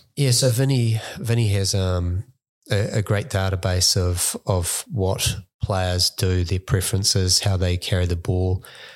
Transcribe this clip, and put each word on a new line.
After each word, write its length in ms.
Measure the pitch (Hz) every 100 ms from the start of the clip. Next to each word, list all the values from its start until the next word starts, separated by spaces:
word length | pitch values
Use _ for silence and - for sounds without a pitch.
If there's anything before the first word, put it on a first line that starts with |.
| - -
yeah, 160 | 139
so 180 | 120 131
Vinny, 500 | 113 135 135 117 110 - -
Vinny 320 | 113 117 110
has, 240 | 98 95 101
um, 500 | 92 90 87 90 - _ _ _ -
a, 280 | 101 107 110
a 40 |
great 280 | 101 101 -
database 640 | 98 95 92 92 90 - -
of, 400 | 90 87 - - -
of 380 | 95 85 - -
what 460 | 147 95 98 - - - -
players 480 | - 95 92 90 -
do, 340 | - 92 92
their 160 | 87 92
preferences, 800 | - 98 - 98 98 98 92 -
how 140 | 107 95
they 220 | 92 90
carry 280 | - 92 90
the 100 | 90
ball, 480 | - 92 92 92 - - -